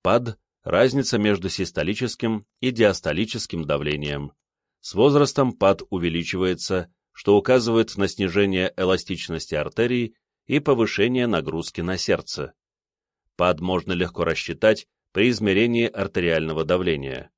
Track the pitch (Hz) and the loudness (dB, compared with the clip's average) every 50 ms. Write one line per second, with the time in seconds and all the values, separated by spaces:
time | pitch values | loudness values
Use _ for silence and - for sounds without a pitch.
0 | _ - 98 123 127 117 107 _ _ _ _ _ _ - - 90 120 131 117 139 | _ 2 2 2 0 -2 -12 _ _ _ _ _ _ -2 2 2 2 4 2 0
1 | 131 - - 113 104 107 104 95 87 95 - - 95 82 - - 78 85 104 104 | -2 0 0 0 2 2 0 0 -2 -6 -4 -4 -6 -4 -2 -4 -2 -2 -2 -4
2 | 127 117 - - - 113 113 107 98 _ _ _ - 127 127 113 117 104 95 - | -4 -6 -6 -4 -4 -2 -2 -4 -6 _ _ _ -4 -4 0 4 4 4 4 2
3 | - 80 76 85 107 110 - 120 - - - 85 80 73 76 71 71 76 73 73 | -2 -4 -2 -2 -2 -4 -4 -8 -8 -6 -6 -8 -4 -2 -2 -2 -2 -2 -4 -4
4 | 73 73 73 71 71 71 _ _ _ _ _ _ _ _ _ _ _ - - 92 | -4 -6 -6 -6 -8 -10 _ _ _ _ _ _ _ _ _ _ _ -10 0 2
5 | 113 147 139 147 147 131 - - 139 127 110 - 104 98 98 92 - _ - 92 | 4 4 6 4 2 2 2 0 0 0 0 2 2 2 2 2 -2 _ -6 -2
6 | 85 87 82 85 85 - - 92 92 92 90 85 - - 98 92 87 - _ _ | -2 -2 -2 -2 -4 -4 -4 -2 0 -2 -2 -4 -4 -4 -4 -4 -4 -6 _ _
7 | _ _ _ - - - 101 104 - - 127 127 117 117 113 113 110 110 - - | _ _ _ -8 2 4 4 4 6 4 2 4 4 4 2 2 2 2 0 -2
8 | 98 92 - - 104 92 85 101 101 98 95 92 92 - - - 95 92 95 92 | -2 -2 0 -2 -4 -2 2 2 2 2 2 0 -2 -2 -2 -2 0 2 2 0
9 | - - 95 82 - - 85 80 - - - 76 73 - - - 113 120 127 123 | 0 -6 -8 -8 -6 -8 -8 -8 -6 -6 -4 -4 -4 -4 -2 -2 0 0 0 -2
10 | 120 110 _ _ _ _ _ _ _ _ 135 - 147 - 139 117 113 107 - - | -2 -4 _ _ _ _ _ _ _ _ -2 -2 2 2 2 2 2 0 2 2
11 | 98 120 127 127 123 120 104 82 76 71 78 80 80 - - - 85 85 95 92 | 2 2 2 2 2 2 0 0 -2 -2 -4 -6 -6 -6 -8 -6 -4 -4 -4 -4
12 | - - 98 85 - - - - 73 67 _ _ _ _ _ _ _ _ _ _ | 0 0 0 -2 -2 -8 -10 -10 -10 -10 _ _ _ _ _ _ _ _ _ _
13 | _ _ _ _ _ _ _ _ 87 90 90 85 87 92 92 90 82 - 92 87 | _ _ _ _ _ _ _ _ 0 0 0 0 -2 -2 -2 -2 -2 -2 -2 -2
14 | 90 87 - - 85 82 80 - - - 82 - - 110 113 - - _ _ _ | -2 -4 -2 -4 -2 -2 -2 -4 -4 -8 -6 2 4 2 2 2 -2 _ _ _
15 | _ _ _ 92 107 123 120 101 110 104 95 98 113 120 120 117 117 110 - 107 | _ _ _ 2 2 2 2 2 2 2 4 4 4 2 2 2 0 0 -2 -4
16 | 98 90 _ 101 87 85 82 80 78 80 78 78 80 76 87 90 92 87 80 71 | -6 -4 _ -2 0 2 2 0 0 -2 -2 -2 0 0 0 0 2 0 -2 -2
17 | 67 67 65 64 65 - _ | -4 -8 -10 -10 -12 -16 _